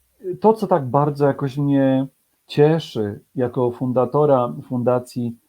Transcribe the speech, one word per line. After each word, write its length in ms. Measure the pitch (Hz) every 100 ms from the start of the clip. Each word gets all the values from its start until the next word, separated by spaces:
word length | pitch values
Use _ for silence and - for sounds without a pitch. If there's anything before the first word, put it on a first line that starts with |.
| _ _ 190 180
to, 120 | 208
co 140 | 220 185
tak 200 | 180 127
bardzo 400 | 143 151 143 143
jakoś 320 | 135 143 139
mnie 480 | 143 139 135 131 135 _ _ _ _
cieszy 760 | - 151 165 - 120 104 104 _
jako 360 | 147 123 131 123
fundatora 840 | 123 127 127 123 147 147 131 123 151
Fundacji 760 | - 127 123 123 123 127 120 117